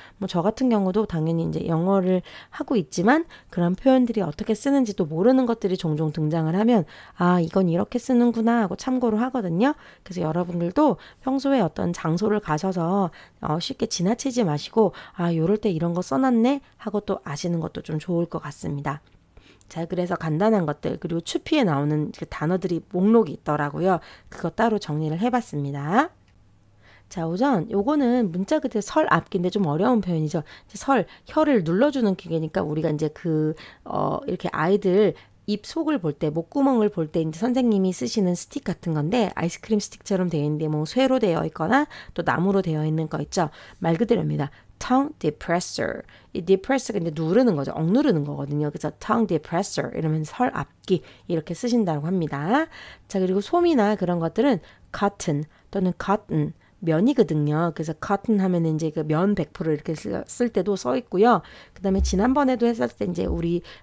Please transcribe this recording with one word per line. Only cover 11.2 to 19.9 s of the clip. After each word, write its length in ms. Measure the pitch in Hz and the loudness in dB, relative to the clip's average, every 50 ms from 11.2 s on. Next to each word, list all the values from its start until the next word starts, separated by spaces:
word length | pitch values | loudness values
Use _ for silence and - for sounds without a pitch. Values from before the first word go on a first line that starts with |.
| - | -4
평소에 380 | 262 262 277 262 277 277 254 | -4 -2 -2 0 0 2 2
어떤 340 | 190 160 - - - 170 175 | 2 0 -2 -2 -4 -4 -4
장소를 460 | - - 165 160 175 208 208 208 208 | -2 -2 -2 0 0 0 0 0 -2
가셔서, 680 | - - 151 156 - 190 180 185 160 170 190 202 190 165 - - - - _ _ | -2 -2 -4 -2 -2 -2 -2 -2 -2 0 0 0 0 -2 -4 -10 -20 -20 _ _
어, 180 | - - 156 170 | -4 -4 -4 -4
쉽게 280 | 165 - 262 - - | -4 -6 -4 -6 -4
지나치지 580 | 226 - - 170 190 233 233 - 277 233 247 220 | -4 -2 -2 0 0 0 0 -2 -2 -2 0 0
마시고, 480 | 165 147 147 - - - 226 214 175 - - - - - | 0 0 -2 -4 -2 2 2 2 2 2 -4 -14 -16 -6
"아, 200 | - 175 170 170 | -4 -2 0 0
요럴 220 | 160 160 170 208 | 0 2 2 0
때 140 | 214 - 214 | 0 0 -2
이런 240 | 170 160 170 170 170 | 0 0 -2 -2 -2
거 80 | 175 180 | -2 -4
써놨네." 580 | - 269 262 262 262 240 226 226 254 285 277 - _ _ | -2 0 0 2 2 4 4 4 2 2 0 -4 _ _
하고 240 | _ - 208 190 208 | _ -10 -6 -4 -4
또 200 | 202 - 190 - - | -2 -2 -4 -6 -4
아시는 360 | 185 143 - - 175 170 165 | -8 -8 -6 -4 -2 -2 -2
것도 200 | 160 160 - - | -4 -4 -8 -8
좀 180 | - - 156 151 | -8 -6 -6 -6
좋을 280 | - - 175 170 175 | -4 -2 -2 -2 -2
것 120 | - - 156 - | -2 -4 -8 -10
같습니다. 580 | 147 - - - 165 147 143 143 143 143 151 - _ _ - _ _ _ - - - - _ _ _ | -10 -12 -10 -8 -8 -6 -6 -6 -6 -8 -8 -12 _ _ -20 _ _ _ -20 -20 -20 -20 _ _ _
자, 180 | - 165 170 | -8 -8 -6
그래서 300 | 165 | -4